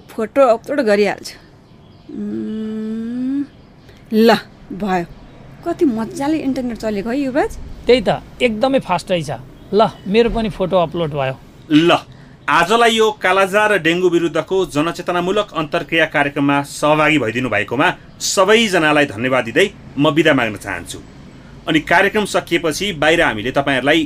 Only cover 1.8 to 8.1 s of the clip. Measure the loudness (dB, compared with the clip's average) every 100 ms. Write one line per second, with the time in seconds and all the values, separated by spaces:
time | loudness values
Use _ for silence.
1.8 | -20 -20 -16 -10 -8 -6 -6 -6 -8 -8
2.8 | -8 -8 -8 -6 -4 -4 -6 -12 -20 -20
3.8 | -20 -20 -2 4 4 4 -2 -20 -18 -10
4.8 | -4 -2 -4 -12 -20 -20 -20 -12 -8 0
5.8 | 0 0 -6 -4 -2 -2 -2 -4 -6 -6
6.8 | -4 -4 -4 -4 -2 0 -2 -6 -14 -6
7.8 | 2 2 4